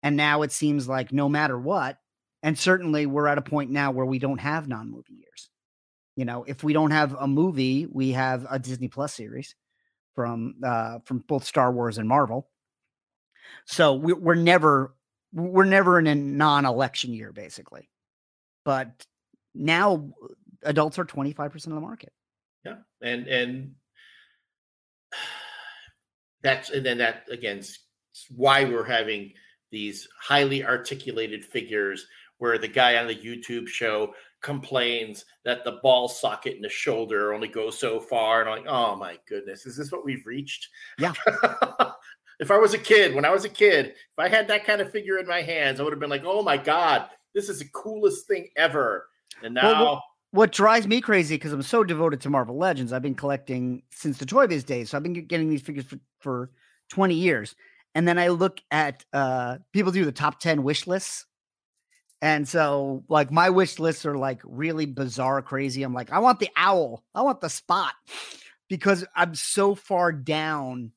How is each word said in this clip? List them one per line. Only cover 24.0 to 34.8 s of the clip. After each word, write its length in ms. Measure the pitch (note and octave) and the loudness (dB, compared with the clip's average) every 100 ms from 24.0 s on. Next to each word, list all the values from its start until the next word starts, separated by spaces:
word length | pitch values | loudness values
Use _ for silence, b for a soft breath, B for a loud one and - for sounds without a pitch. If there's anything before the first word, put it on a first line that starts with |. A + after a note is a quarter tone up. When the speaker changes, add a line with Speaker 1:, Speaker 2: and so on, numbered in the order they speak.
| b b b b b _ _ _ _ _ _ | b b b b b _ _ _ _ _ _
Speaker 2:
<sighs> 1300 | - - - - - - - - _ _ _ _ _ | -14 -12 -14 -16 -18 -18 -20 -20 _ _ _ _ _
that's, 260 | C3+ B2+ - | -2 -2 -2
and 160 | C#3 B2+ | -4 -2
then 140 | A#2+ | 0
that, 240 | A#2 A2+ - | -2 -2 -14
again, 280 | A#2+ A#2 G2 | -10 -8 -8
s-, 200 | G2 - _ _ _ | -12 -20 _ _ _
s-, 120 | - - | -20 -20
why 360 | C3+ C3+ C#3 C3+ | 0 4 6 4
we're 180 | A#2 | 0
having 500 | A2 A#2 A2 G#2 G2+ b b b _ | 0 0 0 -6 -8 b b b _
these 360 | A2 G#2 G2+ - _ | -10 -10 -10 -18 _
highly 420 | - C#3+ C#3 C3+ | 0 2 2 0
articulated 800 | A2+ B2 - C3+ - A2+ A2 G#2+ | -2 -2 -4 -10 -8 -6 -6 -8
figures 640 | - A#2+ A2+ G#2+ G2 F#2+ - b b _ | -8 -8 -4 -4 -4 -6 -14 b b _
where 200 | A#2+ A2+ | 0 0
the 100 | A2 | 0
guy 300 | C3 B2 A#2+ | 2 4 4
on 100 | A#2 | 0
the 80 | G#2 | -6
YouTube 520 | A2 A#2+ A#2 A#2+ A#2 | -10 -14 -8 -8 -8
show 460 | - A#2 G#2+ G#2 B B B | -4 -2 -2 -4 B B B
complains 840 | - C#3 C3+ C3+ | -8 -8 -4 -2